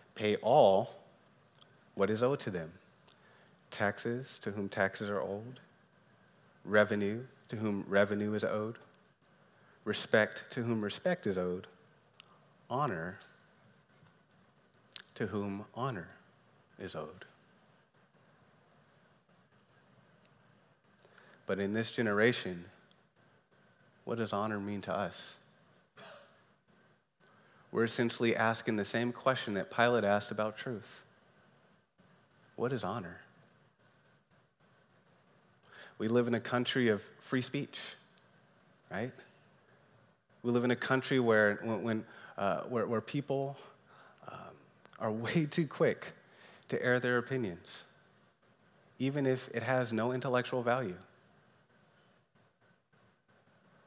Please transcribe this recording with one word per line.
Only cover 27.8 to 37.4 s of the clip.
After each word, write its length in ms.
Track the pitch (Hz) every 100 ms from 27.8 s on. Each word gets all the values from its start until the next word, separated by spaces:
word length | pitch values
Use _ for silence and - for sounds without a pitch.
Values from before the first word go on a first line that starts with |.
essentially 500 | 113 - 117 - 117
asking 420 | - 110 113 - 110
the 80 |
same 280 | 101 113 120
question 420 | 120 - 127 -
that 160 | 98 -
Pilate 340 | - 120 120
asked 260 | 101 104 -
about 260 | 107 107 -
truth. 480 | - 110 - - - _ _ _ _ _ _ _ _ _ _ _ _ _ -
What 180 | - 120
is 120 | 131
honor? 360 | 95 113 87 87 - - - _ _ _ _ _ _ _ _ _ _ _ _ _ _ _ _ _ _ _ _ _ - - - -
We 100 | 110
live 180 | 120 120
in 80 |
a 60 | 117
country 480 | 113 123 123 135 120
of 140 | 101 - -
free 220 | - 131